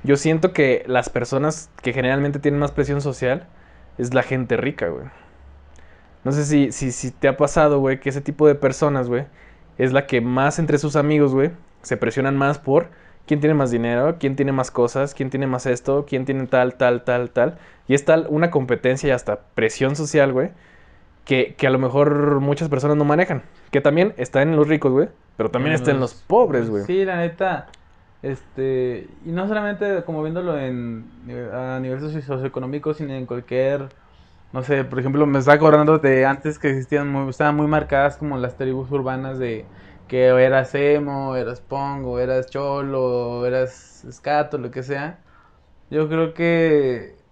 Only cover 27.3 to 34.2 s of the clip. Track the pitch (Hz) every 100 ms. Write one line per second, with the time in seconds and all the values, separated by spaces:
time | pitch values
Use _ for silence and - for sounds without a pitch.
27.3 | 165 190 151 - - _ _ _ _ 135
28.3 | 131 - - 135 131 127 113 - - 165
29.3 | 170 196 214 208 202 202 190 170 156 156
30.3 | 165 175 151 131 127 120 113 117 - 120
31.3 | 123 120 120 127 131 131 131 151 156 135
32.3 | 131 131 131 131 143 151 151 147 135 127
33.3 | 123 120 127 135 143 135 - _ _